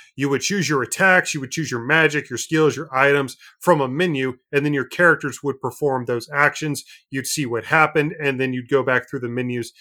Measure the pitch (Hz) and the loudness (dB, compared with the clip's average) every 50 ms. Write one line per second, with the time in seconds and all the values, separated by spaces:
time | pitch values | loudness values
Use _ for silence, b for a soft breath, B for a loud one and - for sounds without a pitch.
0 | B B B - 139 139 139 127 - - 190 202 165 143 151 135 123 - - - | B B B -4 -2 0 0 -2 -2 -2 -2 -2 0 0 0 -2 -2 -4 -2 2
1 | 185 190 185 180 175 - - 151 135 127 - 165 156 123 127 117 117 127 156 160 | 4 4 4 4 2 0 -4 -8 -8 -8 -6 -6 -6 -4 -6 -6 -2 0 2 4
2 | 160 151 147 147 135 - 127 120 - - 156 156 156 147 120 131 160 151 131 131 | 4 2 2 -2 -4 -6 -8 -8 -6 -2 2 2 4 2 2 0 -6 -4 0 2
3 | 139 139 143 143 139 127 - B B B B B - 180 175 151 135 127 127 151 | 4 4 4 2 0 -4 -8 B B B B B 2 2 2 4 2 0 0 0
4 | 185 180 151 135 131 131 123 - _ _ - 143 143 147 147 139 135 - - - | 0 0 0 -2 -2 -4 -6 -8 _ _ -2 0 0 2 0 0 -2 -2 0 2
5 | 180 170 156 - - 143 123 - - 143 135 - - 127 - - 151 143 131 127 | 4 4 4 2 0 -6 -8 -6 -6 -6 -6 -4 -6 -8 -4 -2 -2 0 0 -2
6 | 123 120 123 117 113 - 147 143 147 143 - - 156 156 143 123 B B B B | -2 -2 -4 -4 -4 -4 0 2 2 2 2 -2 -4 -4 -4 -6 B B B B
7 | B _ 135 135 127 - - - 143 117 117 113 110 - 156 160 156 147 - 160 | B _ -8 -6 -6 -4 -4 -4 -2 -2 -2 -4 -2 2 4 4 4 4 2 2
8 | 147 151 - - 151 139 135 123 131 131 127 127 123 120 139 135 123 131 127 123 | 0 0 -2 -2 -2 -2 0 0 -2 -2 -2 -4 -2 0 2 2 2 2 0 0
9 | - - - 135 123 117 117 127 127 123 123 120 117 - b b | -2 -4 -6 -6 -6 -4 -4 -4 -4 -4 -4 -6 -6 -8 b b